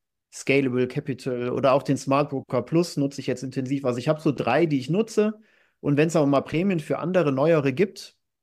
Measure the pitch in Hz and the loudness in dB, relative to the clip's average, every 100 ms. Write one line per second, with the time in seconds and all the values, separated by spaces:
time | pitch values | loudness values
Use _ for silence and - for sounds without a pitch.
0 | _ _ _ - - 135 135 123 123 147 | _ _ _ -12 0 2 2 0 -2 -4
1 | 143 120 135 123 123 123 131 135 - 131 | -8 -8 -6 -4 -4 0 4 2 2 -2
2 | - 135 147 135 - 123 110 160 175 - | 0 0 0 -4 -4 -4 0 0 0 -2
3 | 139 139 139 123 135 143 127 139 139 123 | -4 -4 -6 -6 -6 -6 -4 -2 -2 -2
4 | 139 156 156 123 - 139 170 139 120 180 | -2 0 0 0 0 2 2 0 0 -2
5 | 226 - 214 214 _ _ _ _ - 143 | 0 0 0 -2 _ _ _ _ -2 2
6 | 165 165 143 135 135 151 196 175 151 139 | 2 4 4 2 2 -2 0 0 -2 -4
7 | 156 185 147 131 151 160 135 131 196 - | 0 2 2 2 4 4 2 0 -2 -2
8 | - _ _ _ | -20 _ _ _